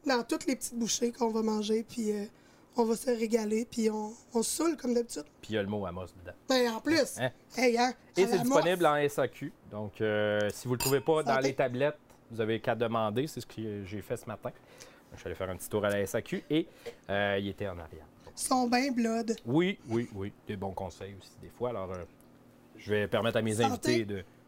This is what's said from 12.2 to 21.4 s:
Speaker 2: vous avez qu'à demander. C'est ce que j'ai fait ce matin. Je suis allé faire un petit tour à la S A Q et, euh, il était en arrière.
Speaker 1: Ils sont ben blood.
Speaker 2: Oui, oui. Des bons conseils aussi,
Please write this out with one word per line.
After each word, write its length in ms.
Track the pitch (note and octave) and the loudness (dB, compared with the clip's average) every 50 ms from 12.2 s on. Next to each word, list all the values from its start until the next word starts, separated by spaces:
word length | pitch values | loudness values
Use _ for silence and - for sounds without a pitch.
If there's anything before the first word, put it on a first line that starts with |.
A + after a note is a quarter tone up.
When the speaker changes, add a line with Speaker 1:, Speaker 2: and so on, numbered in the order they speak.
| - - | -18 -12
Speaker 2:
vous 100 | A#2 A2 | -4 -2
avez 180 | A2+ G#2+ A2+ G#2+ | 0 0 0 0
qu'à 160 | - C3 A#2 | 0 0 0
demander. 520 | A2 A#2 A2+ A2+ A2+ A2 G#2+ G#2 A#2+ C#3+ | 0 0 0 0 0 0 0 0 -2 -4
C'est 120 | D#3+ - B2 | -4 -6 -12
ce 40 | - | -12
que 380 | - - - A2 A2 G#2 G2+ G2 | -12 -10 -8 -8 -6 -6 -8 -8
j'ai 160 | F#2 G#2 G2+ | -8 -10 -10
fait 160 | - - A#2+ | -8 -8 -8
ce 80 | A2 - | -8 -8
matin. 240 | A#2 G#2+ - - A#2+ - - - - - - - - - - - - - | -12 -12 -10 -10 -12 -12 -12 -20 -20 -20 -20 -20 -20 -20 -20 -20 -20 -20
Je 60 | - | -12
suis 80 | - | -10
allé 80 | F2+ E2+ | -10 -6
faire 140 | - F#2+ F#2 | -6 -6 -6
un 60 | F#2 | -6
petit 140 | F2 - - | -8 -8 -2
tour 160 | - G#2+ G2 | 0 2 2
à 40 | G#2 | 2
la 120 | G2+ G2+ | 2 2
S 140 | G2+ F#2+ - | 0 0 -2
A 60 | - | -4
Q 220 | - - C#4 D4+ - - | -2 -2 -6 -6 -2 0
et, 180 | D3 D#3+ F3+ - - - - A#3 - - - - | 0 0 0 -2 -10 -14 -14 -14 -14 -14 -6 -2
euh, 280 | G2 G2+ G2+ G2+ G2+ G2+ | 0 0 2 2 0 0
il 80 | G2+ | -2
était 200 | G2 F#2 - G#2 | -4 -6 -6 -6
en 120 | G2 F2+ F2 | -6 -6 -10
arrière. 260 | E2 D#2+ E2 D#2+ D2+ - - - - - - | -12 -14 -16 -18 -20 -20 -20 -20 -20 -18 -8
Speaker 1:
Ils 40 | - | -8
sont 260 | - - C4+ B3+ B3 | -2 0 2 2 2
ben 260 | A#3+ B3 B3 C4+ C#4+ B3 | 2 2 2 2 0 0
blood. 400 | B3 A3+ A3+ A3+ A#3 A#3 A3 A3 - - | 0 0 0 0 -2 -2 -2 -4 -4 -2
Speaker 2:
Oui, 340 | A#2 C3 D#3+ F3+ F#3 G3 - - B2+ | 0 2 2 2 2 -2 -4 -6 -2
oui. 440 | A2 A#2 A#2+ - A2 G2 G2 G#2 - - - | -2 -2 -2 -4 -8 -8 -8 -8 -10 -12 -10
Des 100 | - G#2+ | -10 -8
bons 160 | F#2+ F#2+ G2 F#2 | -6 -6 -6 -6
conseils 420 | - G2 F2+ - - F#2+ G2 G2+ | -6 -8 -8 -10 -12 -14 -14 -14
aussi, 140 | F#2+ - - - - | -16 -20 -20 -20 -20